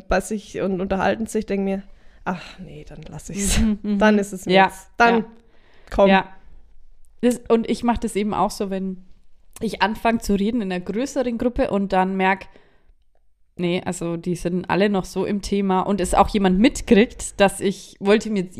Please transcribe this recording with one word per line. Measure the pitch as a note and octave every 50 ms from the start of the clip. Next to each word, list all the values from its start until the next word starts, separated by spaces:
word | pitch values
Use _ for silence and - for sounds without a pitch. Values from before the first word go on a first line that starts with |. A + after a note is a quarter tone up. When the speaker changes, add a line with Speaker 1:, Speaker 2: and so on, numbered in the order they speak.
| - -
Speaker 1:
bei | F#3 F#3+
sich | G3 - A3 G3+ - - - -
und | - G3 F#3+ F3
unterhalten | F#3+ G3 F#3+ F#3+ - G3+ G#3 A3+ A3+
sich, | - - A3 G#3+
denk | - G3 G3 G3
mir, | G3 G3 G3 - - - - - - - - -
„Ach | - F3+ F3 - - - -
nee, | F3+ D3+ D3 D3+ D3+
dann | - D3+ D3+ D#3 -
lass | - D3+ - -
ich's. | E3+ G3+ G3+ F#3+ - A3
Speaker 2:
Mhm, | A3+ G#3+ G#3 -
mhm. | - G#3 G#3 G3
Speaker 1:
Dann | G#3+ G#3+ G#3+ G#3
ist | G3 G3
es | F#3+ F#3 -
Speaker 2:
Ja, | F#3 F#3 F#3+ F#3+
Speaker 1:
nichts. | F#3 - - - - - -
Dann | A#3 A#3 A#3 A3+
Speaker 2:
ja. | - - - - - _ _ - - _ _ - - - -
Speaker 1:
komm.“ | - G3 G3
Speaker 2:
Ja. | G3 F#3+ - - - - - - - - - - - - - - - - - - - -
Das, | A3+ B3 A#3+ B3 - -
und | A#3 A3+ A3 -
ich | A#3 - A#3+
mach | A#3+ A3+ A3
das | - A3 -
eben | G3 G#3 G#3+ -
auch | - F#3+ G3+
so, | - - G#3 F#3+
wenn | F#3+ F#3+ F#3+ F#3+ F#3 F#3 - - - - - - - - - - - -
ich | A3+ G#3+ G#3 -
anfang | F#3 G3+ A3 - - A3+ A#3 A3+
zu | - - G3+
reden | G3 G3 A3 A#3 A#3+
in | G3+ F#3+
einer | F3+ F3+ F3+
größeren | - F#3 A3 C4+ C#4 - C#4+ B3 B3 A#3 A3
Gruppe | - B3 A#3+ C#4 C4 -
und | - G3+ G3 F#3+ G3
dann | F#3 F#3+ F#3+ F#3+
merk, | F#3+ F#3+ F#3+ G3 F#3+ - - - - - _ _ _ _ _ _ _ _ _ _ _ _ _ _ _ _ _ _
nee, | - F3 F3 F3+ F#3 -
also | - F3 - F3 E3+ E3+ E3
die | - F#3 E3+
sind | - - F3 F3 F3+ F#3 -
alle | E3 F3 G3+ G#3+
noch | G3+ F#3 F3+
so | - - F#3+ F#3+
im | - G#3+ G3+
Thema | - - G#3 G3+ G3 F#3+ F#3 F#3
und | - - G#3 F#3+
es | - -
auch | - - G3 -
jemand | - G#3 G3 F#3+ F#3 F#3
mitkriegt, | A3+ D4+ - - - - A#3 G3 A#3 B3 - - - - - -
dass | G3 F#3+ - -
ich | - G3+ F#3+ - - - - -
wollte | G3 G3 G#3 A3+ - G#3+
mir, | G#3+ G3 F3 F#3 -